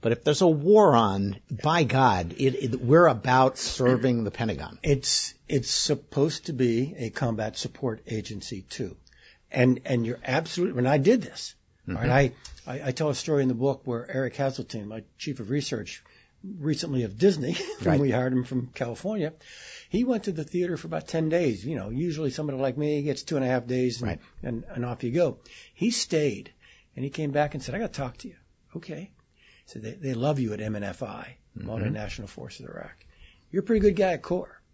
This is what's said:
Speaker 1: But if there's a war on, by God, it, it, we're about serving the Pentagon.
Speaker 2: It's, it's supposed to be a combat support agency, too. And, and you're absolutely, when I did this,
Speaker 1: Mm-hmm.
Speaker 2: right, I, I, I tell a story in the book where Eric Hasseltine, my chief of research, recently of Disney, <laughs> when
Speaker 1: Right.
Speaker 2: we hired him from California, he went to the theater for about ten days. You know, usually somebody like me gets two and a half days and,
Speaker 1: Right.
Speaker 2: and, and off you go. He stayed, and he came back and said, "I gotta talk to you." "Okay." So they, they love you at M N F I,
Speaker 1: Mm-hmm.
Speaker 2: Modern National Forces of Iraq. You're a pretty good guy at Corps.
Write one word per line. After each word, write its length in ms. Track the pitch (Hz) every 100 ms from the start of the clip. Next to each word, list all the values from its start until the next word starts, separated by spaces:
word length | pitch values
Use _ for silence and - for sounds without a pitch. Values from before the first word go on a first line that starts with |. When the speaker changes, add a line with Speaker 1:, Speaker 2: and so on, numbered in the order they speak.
Speaker 1:
But 120 | 117
if 100 | 117
there's 180 | - 151
a 60 | 185
war 460 | 151 151 208 202
on, 420 | 120 107 98 101 98 _
by 340 | 107 151 170
God, 480 | 135 131 127 95 85 -
it, 160 | 135 127 135
it, 60 | 127
we're 260 | 123 156 175
about 500 | 117 127 127 131 -
serving 680 | - - 127 127 127 120
the 60 | 104
Pentagon. 480 | - 113 78 101 -
Speaker 2:
It's, 520 | 156 139 - - - - _
it's 220 | 147 123
supposed 760 | - - 143 - - 151 - -
to 60 |
be 420 | 131 123 113 135 -
a 120 | 117
combat 460 | - 127 110 107 -
support 440 | 120 - 131 110 -
agency, 560 | 110 101 104 - 95
too. 340 | - - 101 - _ _ - _ _
And, 300 | 135 127 127 -
and 200 | 127 113
you're 140 | -
absolutely, 500 | - 135 160 - 175 123
when 100 | 127
I 120 | 143
did 240 | 143 247
this, 320 | 170 - - - _ _ -
Speaker 1:
Mm-hmm. 180 | 90 131
Speaker 2:
right, 260 | 127 135 - - - -
I, 60 |
I, 80 | 127 139
I 40 |
tell 160 | 123 151
a 60 |
story 280 | 131 - 147
in 60 | 131
the 60 |
book 260 | 117 135 131 -
where 200 | 117 120
Eric 200 | 131 131
Hasseltine, 520 | - 139 131 - 113 101
my 160 | 110 107 _
chief 240 | - 139
of 80 | 104
research, 560 | 143 143 113 98 - _ _ _ _ 196 190
recently 460 | 147 143 165 131
of 120 | 113 104
Disney, 380 | 185 165 135
<laughs> 240 | 165 - -
when 140 | -
Speaker 1:
Right. 80 | 147
Speaker 2:
we 100 | 139
hired 240 | 120 127
him 100 | 127
from 220 | 123 131 127
California, 580 | - 120 113 185 214 156 - - - - - -
he 160 | 196
went 200 | 247 233
to 80 | -
the 120 | 160
theater 320 | 151 175 175 165
for 100 | 170
about 220 | 160 -
ten 220 | 165 160
days. 340 | 165 160 101
You 120 | 110 147
know, 120 | 95
usually 400 | 120 170 151 151
somebody 280 | - 151 135
like 180 | 135 127
me 240 | 151 151
gets 220 | 143 131
two 140 | - 151
and 80 |
a 40 | 131
half 180 | 127 120
days 360 | 127 127 120
and, 60 | 113
Speaker 1:
Right. 100 | 90 - -
Speaker 2:
and, 220 | 123 117 -
and 160 | 123
off 180 | 123 113
you 100 | 123
go. 260 | 143 160 - - - -
He 180 | - 220
stayed, 640 | 233 - 160 147 101 - _ _ - _
and 80 | - 139
he 40 |
came 200 | 147 151
back 240 | 143 147
and 80 | 143
said, 120 | -
"I 40 | 143
gotta 120 | 226
talk 240 | - 127 -
to 100 | -
you." 80 | - _ _ _ 165
"Okay." 340 | - 151 190 _ _ _ _ _
So 140 | _ -
they, 140 | 107
they 200 | - 143
love 260 | 120 135 147
you 140 | 117
at 80 | 104
M 160 | 107 107
N 80 |
F 180 | 101 -
I, 360 | 113 107 123 - _ -
Speaker 1:
Mm-hmm. 100 | -
Speaker 2:
Modern 260 | 110 104
National 340 | 104 107 - 101
Forces 380 | - - - -
of 80 |
Iraq. 320 | 50 50 - - _ - _ _
You're 120 | 180
a 40 | 190
pretty 140 | 226
good 160 | 202 190
guy 160 | 190
at 80 | 170
Corps. 400 | - 180 - - _